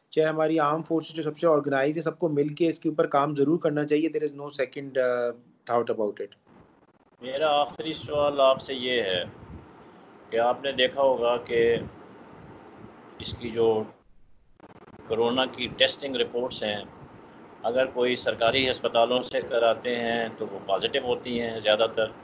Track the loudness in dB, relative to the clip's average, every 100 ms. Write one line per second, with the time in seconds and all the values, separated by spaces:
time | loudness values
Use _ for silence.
0 | _ 2 2 2 2 4 2 0 0 -2
1 | -2 -6 -6 0 4 4 4 2 2 0
2 | -4 -2 -2 0 0 2 0 0 -4 0
3 | 2 4 2 2 2 2 0 0 2 2
4 | 2 -2 -4 -6 -12 -6 -6 -6 -6 -2
5 | 0 0 -2 -6 _ _ -2 0 0 0
6 | -2 -4 -12 _ _ -20 -20 _ _ _
7 | _ _ -8 0 2 2 0 -4 -8 -8
8 | -4 0 0 6 4 4 -2 -6 0 0
9 | 2 -2 -4 -12 -18 -18 -20 -20 -20 -20
10 | -20 -20 -4 0 2 0 -2 0 0 4
11 | 2 4 2 0 0 2 4 2 -2 -16
12 | -20 -20 -20 -20 -20 -20 -20 -20 -20 -20
13 | -20 -14 -12 -10 -8 2 4 4 -2 -12
14 | _ -20 -20 -20 _ -20 -20 -20 -20 -18
15 | -6 0 2 2 -2 -2 -8 0 0 0
16 | -6 -4 -2 -2 -6 -4 -4 -6 -8 -18
17 | -20 -20 -20 -20 -20 -8 -2 0 0 0
18 | 0 0 -2 0 2 2 0 0 0 2
19 | 4 2 0 -4 -2 2 2 2 -2 -4
20 | -2 -2 -4 -6 -10 -8 -4 -2 0 -2
21 | -2 -4 -2 -4 -4 -2 2 2 2 0
22 | -4 -4